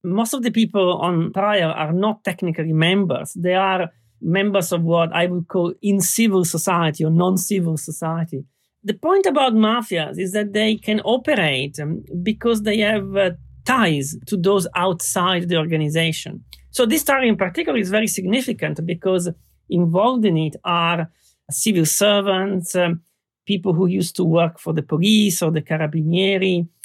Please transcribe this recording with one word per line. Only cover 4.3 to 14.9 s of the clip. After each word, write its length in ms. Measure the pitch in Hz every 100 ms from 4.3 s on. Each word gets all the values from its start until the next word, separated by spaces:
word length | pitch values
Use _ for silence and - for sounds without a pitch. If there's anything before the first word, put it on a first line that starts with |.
| 185 208 196 170
of 120 | 175
what 300 | 165 170 165
I 140 | 170 175
would 220 | 180 170
call 240 | 190 170 -
in 200 | 202 196
civil 440 | 170 - 226 190
society 600 | 175 165 196 175 160 151 156
or 40 |
non-civil 680 | 160 180 190 - 202 170 156
society. 680 | - 156 165 165 165 139 - _ _ _ 208
The 80 | 214 311
point 180 | 392 381
about 260 | 285 269
mafias 640 | 220 214 240 226 170 151 156
is 120 | 185
that 200 | 208 208
they 200 | 208 220 220 -
can 120 | 214 - 254
operate, 580 | 277 262 160 131 147 151
um, 120 | 151 170 - 175 180
because 280 | 220 233 226
they 160 | 214 214 208
have, 180 | 220 196 196
uh, 140 | 185 170 - -
ties 440 | - 254 190 147 135 160 -
to 60 | 196
those 300 | 180 202 175 180
outside 600 | 185